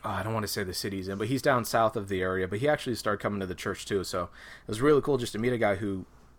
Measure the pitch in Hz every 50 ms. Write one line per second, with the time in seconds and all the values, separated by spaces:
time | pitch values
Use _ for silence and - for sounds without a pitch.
0 | - - 101 92 95 110 113 110 104 98 - 113 101 92 90 - - 107 98 95
1 | 92 95 98 101 107 117 135 127 - 151 131 120 110 - - 117 113 110 - 117
2 | 98 98 98 92 92 92 92 95 92 90 104 98 135 147 151 143 - 131 113 -
3 | - 107 101 101 - 110 101 101 95 92 90 - - 104 92 - - - 104 95
4 | 87 - - 90 87 - - - - - - - - - 104 107 127 151 151 135
5 | - 151 139 123 120 - - 104 113 123 123 110 110 101 98 90 110 101 98 95
6 | 87 - - - - - -